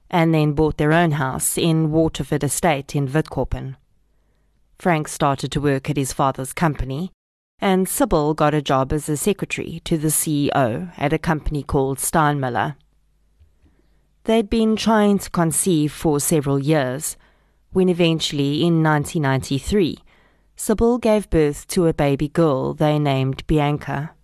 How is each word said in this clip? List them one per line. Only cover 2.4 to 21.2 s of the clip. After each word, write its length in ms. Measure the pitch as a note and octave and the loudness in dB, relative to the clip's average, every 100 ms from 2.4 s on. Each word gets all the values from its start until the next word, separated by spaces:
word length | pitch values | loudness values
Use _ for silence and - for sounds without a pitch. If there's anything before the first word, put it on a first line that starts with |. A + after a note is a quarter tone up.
Estate 500 | C#3+ - F3+ C#3+ C#3 | -2 0 0 0 -2
in 140 | D3 C#3 | -4 -2
Witkoppen. 680 | D3+ D#3+ - B2+ C3 C3 C3 _ _ _ _ _ _ _ _ _ _ | -2 -2 -4 -4 -6 -8 -14 _ _ _ _ _ _ _ _ _ _
Frank 300 | F#3 D#3+ D3+ | -2 -2 -2
started 420 | - D3+ C3+ C#3 | -2 0 0 -4
to 80 | D3+ | -2
work 280 | C#3+ C3+ - | 0 -2 -2
at 80 | D3 | -4
his 160 | C3+ | -4
father's 400 | - C#3 C3+ C3 | -2 -2 -2 -8
company, 600 | - E3+ C#3 B2+ C3+ F#3 _ _ _ _ - | -2 -2 0 -4 -6 -8 _ _ _ _ -4
and 240 | G3+ F#3 F#3+ | 0 2 0
Sybil 460 | - C4 E3+ D3 | 0 2 2 2
got 220 | D#3 D3+ | 2 2
a 80 | D3+ | 2
job 280 | C#3 C#3 C3+ | 0 0 0
as 160 | D#3 D3 | -2 -4
a 100 | D3+ | -4
secretary 640 | - G3 - - - E3 | -2 -2 -4 -8 -8 -10
to 140 | - E3 | -4 0
the 120 | D3+ | 0
C 360 | D3+ - D3 C#3+ | 0 0 0 0
E 40 | |
O 340 | - B2+ B2 F3+ - | 2 0 -2 -8 -4
at 160 | D3 | -2
a 60 | D#3 | -2
company 440 | D#3+ D#3 - D3+ | -2 -2 -2 -6
called 360 | C3+ D3 C3+ C3+ | -2 -2 0 -2
Steinmiller. 800 | - F3+ D3+ D3 C3 G2 B2 C#3+ _ _ _ _ _ _ _ _ _ _ _ _ _ _ | -2 0 2 0 -2 -2 -4 -6 _ _ _ _ _ _ _ _ _ _ _ _ _ _
They'd 240 | - A3+ G3+ | 0 0 2
been 280 | A3+ A3 A3 | 2 2 2
trying 420 | - A3 G#3 G3+ | 2 4 4 2
to 100 | - | 0
conceive 640 | - E3 D3 - D#3+ D3 | -2 0 0 0 2 0
for 280 | - E3+ C#3+ | 0 0 0
several 380 | - E3 C#3 C#3 | 2 0 2 0
years, 600 | C#3 D#3+ B2+ C3 - - _ _ _ _ _ | 2 0 0 -4 -8 -12 _ _ _ _ _
when 180 | F#3 F#3 | 0 2
eventually, 760 | F3 E3+ D#3+ - D3 C#3 D3 | 2 2 2 -2 -2 -2 0
in 180 | E3+ E3 | 2 2
nineteen 400 | D#3 D3+ C#3+ E3+ | 4 2 0 -2
ninety-three, 760 | C#3+ C3 B2+ C#3 - G#3 D#3+ - _ _ _ _ _ - | 0 0 -2 -6 0 0 0 -2 _ _ _ _ _ -10
Sybil 400 | - G#3+ A#3 A#3+ | -4 0 2 2
gave 320 | A#3 G#3+ | 2 0